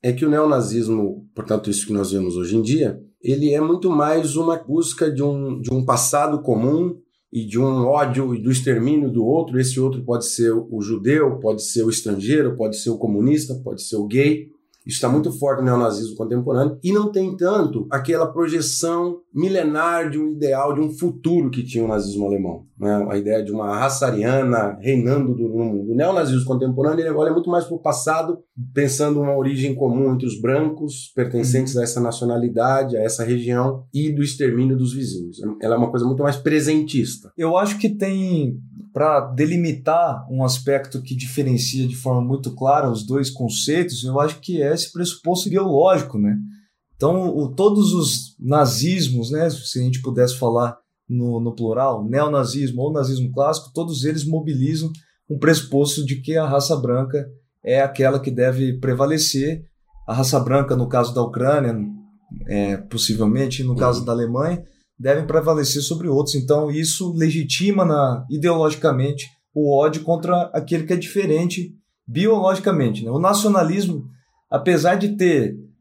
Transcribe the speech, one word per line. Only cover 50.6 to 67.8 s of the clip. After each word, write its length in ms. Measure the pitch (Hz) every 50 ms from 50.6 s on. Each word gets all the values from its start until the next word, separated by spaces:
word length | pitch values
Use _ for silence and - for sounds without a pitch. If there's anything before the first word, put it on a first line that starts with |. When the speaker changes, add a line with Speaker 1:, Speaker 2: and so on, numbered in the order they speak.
| 120 120 120 _ _ _ _ _ _ -
Speaker 2:
no, 300 | 123 123 120 120 117 117
no 160 | 117 117 117
plural, 480 | 113 117 110 110 120 135 135 120 107 104
neonazismo 800 | 107 127 139 151 151 147 139 127 127 127 143 139 127 120 123
ou 100 | 131 151
nazismo 400 | 156 147 131 127 135 131 127 123
clássico, 400 | 127 135 139 151 156 156 - - _
todos 300 | 160 170 170 160 123 131
eles 220 | 151 156 160 143
mobilizam 680 | 156 160 160 147 160 143 127 131 147 160 156 160 160 160 - _ _ _ _ _ _
um 80 | 151
pressuposto 680 | 131 139 156 160 135 - - 139 139 143 143 - 156 143
de 120 | 127 135
que 180 | 127 - 156 156
a 100 | 160 156
raça 300 | 139 135 143 139 - 160
branca 500 | 143 127 123 120 127 135 127 143 143 139 - - - _ _ _ _ -
é 180 | - 127 135
aquela 380 | 139 131 131 - 131 131 135 135
que 100 | 135 139
deve 440 | 120 120 123 127 127 131 135 131 127 127
prevalecer. 840 | 131 135 123 123 139 143 156 156 151 - - 135 139 151 165 160 - - _ _ _ _ _ - -
A 80 | 107 110
raça 240 | 127 131 127 147 135
branca, 340 | 123 123 131 139 135 135 127
no 140 | 123 120 123
caso 240 | 131 123 120 117 120
da 100 | 127 117
Ucrânia, 560 | 110 - 117 123 135 147 147 131 120 113 110 104 104 104 - - _ _ _ _ _ - - -
é, 280 | - 101 101 101 101 98
possivelmente, 880 | 95 - - - 113 - - 110 107 110 107 113 131 139 127 127 131 131
no 140 | 127 120
caso 220 | - 123 127 120 117
Speaker 1:
Uhum. 60 | 120
Speaker 2:
da 60 | 120
Alemanha, 520 | 117 117 120 117 120 131 147 165 175 170 - - _ _ _ _ _ _
devem 260 | 120 131 143 156 156
prevalecer 560 | - 151 160 156 160 160 151 139 131 - 143
sobre 280 | 143 - 170 160 175 170
outros. 260 | 135 139 147 - -
Então, 340 | 139 127 131 147 147 151 147
isso 440 | 147 156 160 160 - - 190 175 165
legitima 720 | 165 160 160 147 165 147 127 - - 180 202 202 190